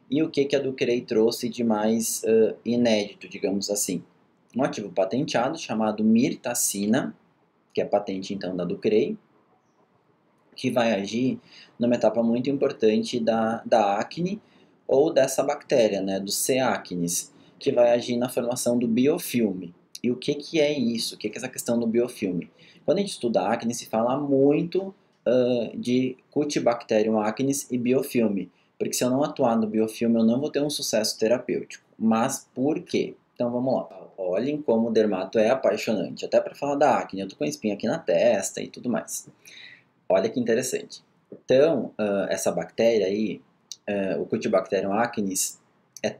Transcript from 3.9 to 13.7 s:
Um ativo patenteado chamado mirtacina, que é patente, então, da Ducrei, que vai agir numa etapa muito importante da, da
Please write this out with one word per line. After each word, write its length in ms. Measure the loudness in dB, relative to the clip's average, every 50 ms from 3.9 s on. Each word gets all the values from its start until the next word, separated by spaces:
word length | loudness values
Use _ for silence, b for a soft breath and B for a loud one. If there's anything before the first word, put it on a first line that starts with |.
| -4 -6 -6 _ _ _ _ _ _ _ _ _ -4
Um 80 | -2 -2
ativo 240 | -2 -2 -4 -10 -6
patenteado 720 | -2 -2 -2 0 0 -2 -2 -2 0 -2 0 -2 -4 -6
chamado 440 | -8 -6 -4 -2 -2 -2 0 0 2
mirtacina, 1120 | 4 4 4 4 2 0 -4 -6 -6 -4 -2 -2 -2 -2 -2 0 0 0 0 0 -4 -8 _ _ _ _ _ _ _ _ _ _ _ -6
que 80 | -4 -4
é 20 |
patente, 480 | 0 0 -2 -2 -2 -8 -8 -8 -8 -8
então, 240 | -8 -6 -6 -6
da 80 | -4 -4
Ducrei, 540 | -4 -6 -2 -2 2 2 2 2 0 -4 -10 _ _ _ _ _ _ _ _ _ _ _ _ _ _ _ _ _ _ _ _ _ _ _ _ _ _ _
que 140 | -6 -4 -2
vai 220 | 0 2 2 2 2
agir 440 | 0 -2 -2 -2 -2 0 -2 -2 B B B B B B B B -2
numa 160 | 0 0 2
etapa 280 | 4 2 2 2 4 2
muito 260 | 2 2 0 0 -2
importante 720 | -2 0 0 -2 -2 2 2 4 4 4 0 -2 -4 -2
da, 420 | 0 0 0 0 0 -2 -2 -4 -2
da 340 | 2